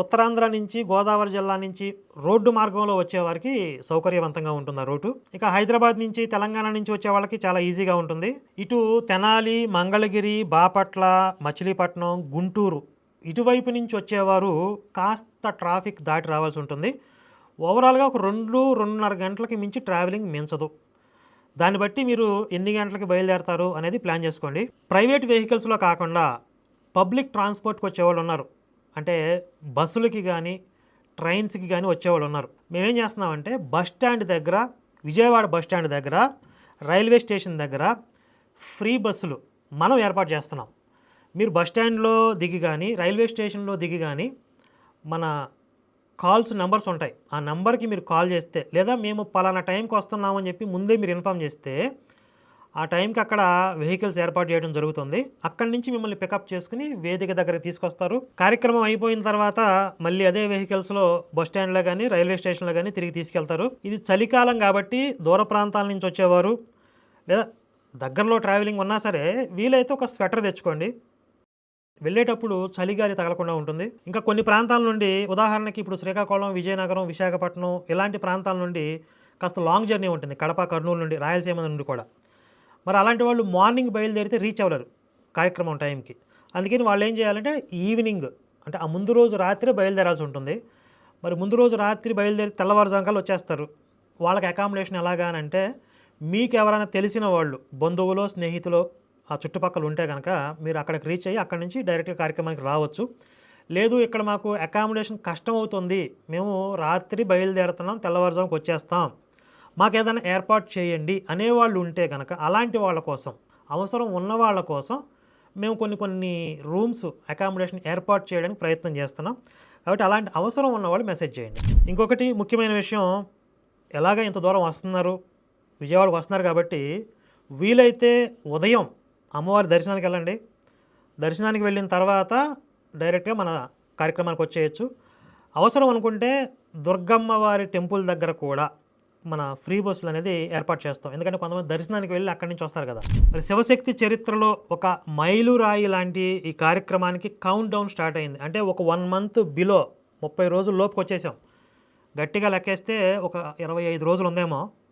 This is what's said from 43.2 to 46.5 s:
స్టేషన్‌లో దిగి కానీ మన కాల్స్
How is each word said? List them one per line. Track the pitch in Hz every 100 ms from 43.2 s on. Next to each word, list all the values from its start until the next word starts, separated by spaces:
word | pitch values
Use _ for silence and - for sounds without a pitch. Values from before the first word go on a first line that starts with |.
| 226
స్టేషన్‌లో | 226 208 202 202 190
దిగి | 170 175
కానీ | 160 143 240 262 _ _ _ _ _ _ 151
మన | 160 160 147 131 - _ _ _ _ _ -
కాల్స్ | 180 214 226